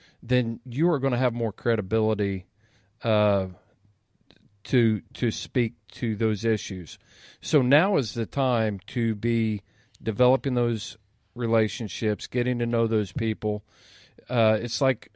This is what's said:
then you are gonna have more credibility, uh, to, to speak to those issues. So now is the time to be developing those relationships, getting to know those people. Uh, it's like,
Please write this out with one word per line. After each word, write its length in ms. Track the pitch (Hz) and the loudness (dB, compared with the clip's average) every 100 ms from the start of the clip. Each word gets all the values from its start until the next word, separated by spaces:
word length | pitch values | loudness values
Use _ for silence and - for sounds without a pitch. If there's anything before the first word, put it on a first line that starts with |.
| _ _ | _ _
then 360 | 113 127 117 117 | 0 2 2 -4
you 260 | - 120 170 | -8 0 0
are 100 | 151 | 2
gonna 180 | 131 123 | 0 2
have 160 | 127 | 0
more 180 | 117 117 | 0 -4
credibility, 920 | - 123 113 98 113 110 107 101 98 - _ _ _ _ _ | -2 0 0 0 0 2 2 0 -2 -8 _ _ _ _ _
uh, 440 | 117 107 107 101 95 90 _ _ _ _ _ _ _ _ _ _ - | 0 2 4 2 0 -8 _ _ _ _ _ _ _ _ _ _ -2
to, 360 | 131 117 107 - - | 2 2 0 -6 -4
to 160 | 120 | -2
speak 420 | - - 127 117 - _ | -2 -4 -2 -2 -4 _
to 220 | - 120 104 | -6 -4 0
those 280 | 110 107 113 | 0 0 0
issues. 540 | 110 - 95 82 - _ - - - | -2 -4 -10 -12 -18 _ -20 -20 -18
So 200 | - 151 | 0 2
now 340 | 123 143 190 190 | 4 4 4 0
is 160 | 120 | -2
the 120 | 120 113 | -4 -4
time 540 | - 131 120 110 101 - | -2 0 0 0 -4 -6
to 280 | - 117 104 | -2 -2 -2
be 480 | 117 117 113 104 - _ _ - | -2 0 0 -4 -8 _ _ -10
developing 500 | 113 104 127 131 135 123 | -4 2 4 4 0 0
those 420 | 120 117 - - _ _ _ - | 0 -2 -6 -14 _ _ _ -6
relationships, 920 | 117 113 110 - 107 - 110 104 - | 0 2 2 -2 -8 -4 -2 -2 -4
getting 320 | 127 120 120 | -2 0 0
to 60 | 120 | 0
know 200 | 117 117 | 0 2
those 260 | 110 101 | 0 -2
people. 500 | - 113 107 107 104 - _ - - - - - | -2 -2 -2 -4 -4 -8 _ -20 -20 -20 -20 -4
Uh, 280 | 123 110 110 | 2 2 2
it's 220 | 110 - | -2 0
like, 280 | 135 123 - | 0 0 -6